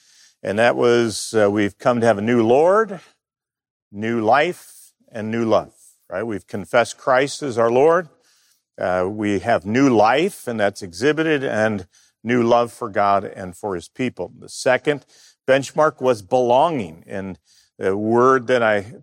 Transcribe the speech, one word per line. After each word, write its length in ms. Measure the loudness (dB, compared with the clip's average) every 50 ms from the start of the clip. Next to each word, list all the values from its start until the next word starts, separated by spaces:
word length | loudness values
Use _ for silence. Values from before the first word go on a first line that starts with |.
| _ _ _ _ _ _ _ _
and 160 | -8 -4 -2 0
that 180 | 2 2 2
was, 600 | 2 2 2 4 2 2 0 -4 -6 -8 -4 0
uh, 160 | 2 2 2
we've 260 | 2 0 -2 -2 -4 _
come 240 | -2 -2 0 2
to 60 | 2 2
have 100 | 0 0
a 40 |
new 200 | 0 0 2 2
Lord, 580 | 4 4 4 4 4 4 4 2 0 -2 -6 -14 -16 _ _ _ _ _ _ _ _ _ _ _ _ _ _ _ _ _
new 300 | -12 -8 -6 -4 -2 0
life, 720 | 2 2 2 2 2 0 -4 -8 -14 -20 -20 -20 -20 _ _ _ _ _
and 180 | -14 -10 -8 -6
new 160 | -4 -2 0
love, 300 | 2 2 0 0 -2 _ _ _ _ _ _ _ -12
right? 140 | -10 -8 -6
We've 240 | -6 -8 -10 -10 -12
confessed 500 | -12 -12 -8 -2 0 0 0 0 -4 -6
Christ 460 | -2 0 0 0 0 -2 -4 -8 -8
as 160 | -6 -2 0
our 100 | 0 2
Lord. 400 | 4 4 4 4 4 2 0 -4 _ _ _ _ _ _ _ _ _ _ _ _ _
Uh, 300 | -6 -4 -2 -2 -2 -2 -2
we 300 | -4 -4 -4 -2 -2 -2
have 260 | 0 0 -2 -2 -2 -2
new 200 | 0 2 2 4 4
life, 520 | 4 4 4 2 2 0 -2 -4 -8 -10 -8
and 120 | -4 -2
that's 220 | -2 -2 -2 -4
exhibited, 640 | -10 -16 -8 -2 0 0 0 0 0 -2 -2 -2 -2
and 420 | -2 -2 0 0 0 -2 -4 -8 -12 _ _ _ _ _ _ -4
new 180 | -2 0 0
love 320 | 2 2 2 2 2 0 -4
for 160 | -10 -12 -6
God 340 | -2 0 2 2 2 2 0
and 320 | -4 -10 -12 -14 -14 -12
for 200 | -10 -8 -8 -8
his 120 | -8 -8 -10
people. 460 | _ -8 -8 -8 -6 -8 -12 -12 -12 -16
The 100 | -20 -18
second 560 | -16 -4 -2 0 0 0 0 -2 -4 -4 -8 _ _ _ _ _ _ _ _ 0
benchmark 540 | 0 0 0 -2 -2 0 0 0 0 0
was 220 | 0 0 0 -2 -2
belonging, 800 | -2 -2 0 2 2 4 4 2 2 0 -4 -6 -10 -12 -18 -18
and 320 | -14 -12 -10 -10 -10 -12 -16 _ _ _ _ _ _ _ -4
the 200 | -2 -2 -2 -2
word 480 | 0 0 2 4 4 4 4 2 2
that 160 | 0 0 2
I 320 | 2 2 0 0 -4 -8 -14 -20